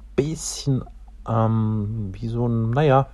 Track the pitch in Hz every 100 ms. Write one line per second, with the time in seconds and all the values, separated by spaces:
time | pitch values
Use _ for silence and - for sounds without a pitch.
0 | - - 147 160 - - - 131 - -
1 | - - - 113 113 113 110 107 104 113
2 | 101 95 113 117 120 117 113 120 151 131
3 | 135